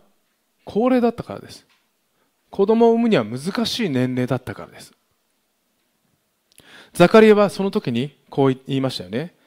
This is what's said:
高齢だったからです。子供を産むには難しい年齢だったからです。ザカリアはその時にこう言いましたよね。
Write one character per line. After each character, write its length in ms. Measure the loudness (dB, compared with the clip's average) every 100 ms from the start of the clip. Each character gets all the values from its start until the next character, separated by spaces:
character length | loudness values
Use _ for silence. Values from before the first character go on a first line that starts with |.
| _ _ _ _ _ _
高 240 | -10 -4 0
齢 120 | 0
だ 80 | -2
っ 40 |
た 80 | -4
か 120 | -12
ら 60 | -16
で 100 | -18
す。 160 | -20 _ _ _ _ _ _ _ _ _
子 160 | -2 0
供 220 | 2 2
を 40 |
産 100 | 2
む 60 | 0
に 80 | 0
は 80 |
難 400 | -2 -8 -8 -6 -6
し 200 | -4 -4
い 40 |
年 200 | -2 -2
齢 160 | -4 -4
だ 100 | -6
っ 40 |
た 140 | -8
か 80 | -14
ら 60 | -16
で 120 | -20
す。 120 | -20 _ _ _ _ _ _ _ _ _ _ _ _ _ _ _ _ _ _ -20 -6
ザ 160 | 2 6
カ 120 | 8
リ 100 | 8
ア 40 |
は 160 | 6 2
そ 120 | -2
の 80 | -6
時 220 | -4 -4
に 240 | -4 -6 -10 _
こ 160 | 0 0
う 140 | 0 -6
言 120 | -6
い 20 |
ま 100 | -4
し 80 | -8
た 60 |
よ 60 | -10
ね。 240 | -10 -10 _